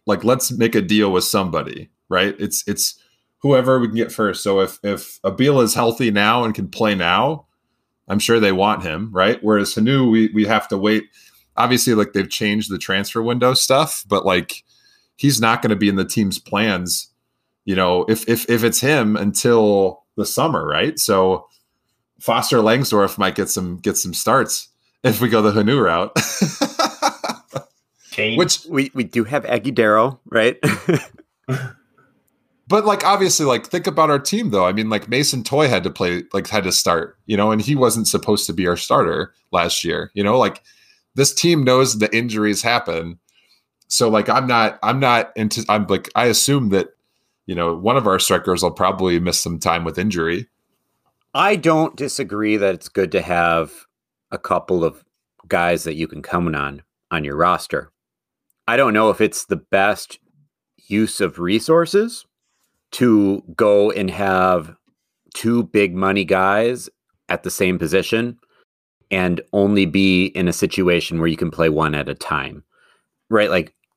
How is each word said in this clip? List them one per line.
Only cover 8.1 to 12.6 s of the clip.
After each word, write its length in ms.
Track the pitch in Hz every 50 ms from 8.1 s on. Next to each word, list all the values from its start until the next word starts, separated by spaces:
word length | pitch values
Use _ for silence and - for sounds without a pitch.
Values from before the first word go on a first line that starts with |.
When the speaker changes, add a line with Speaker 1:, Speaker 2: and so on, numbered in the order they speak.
| 95 104
Speaker 1:
sure 180 | - - 117 117
they 140 | 104 98 95
want 320 | 92 98 104 104 - 87
him, 260 | 82 78 85 107 113 95
right? 300 | 90 95 104 - - 101
Whereas 320 | 107 107 104 101 - -
Hanu, 340 | 113 110 123 139 135 131 120
we, 200 | 110 113 110 107
we 160 | - 107 107
have 220 | 104 110 104 - -
to 100 | 104 98
wait. 260 | 98 104 110 107 - - _ _ - - _ _ _ _ _
Obviously, 380 | - 117 123 127 117 - 127 117
like, 180 | 107 104 101 -
they've 180 | 101 95 95
changed 400 | - - 107 104 104 107